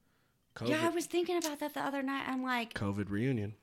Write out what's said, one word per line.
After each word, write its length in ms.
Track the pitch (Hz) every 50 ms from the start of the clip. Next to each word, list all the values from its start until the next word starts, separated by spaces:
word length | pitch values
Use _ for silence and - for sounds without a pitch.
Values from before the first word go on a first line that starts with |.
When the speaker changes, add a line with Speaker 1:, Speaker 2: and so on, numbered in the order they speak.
| _ _ _ _ _ _ _ _ _ _ _ - 220
Speaker 1:
Yeah, 180 | 233 294 311 330
I 40 | 339
Speaker 2:
covid. 40 | 320
Speaker 1:
was 100 | 349 320
thinking 320 | - - 349 359 339 359 349
about 220 | 320 311 294 285
that 120 | 294 294 294
the 60 | 277
other 220 | - 277 277 277 277
night. 220 | 269 277 269 - -
I'm 160 | 262 262 254
like, 300 | 254 254 240 226 226 -
Speaker 2:
covid 360 | - 110 101 101 101 101 90
reunion. 440 | 98 101 117 135 135 113 101 101 104 -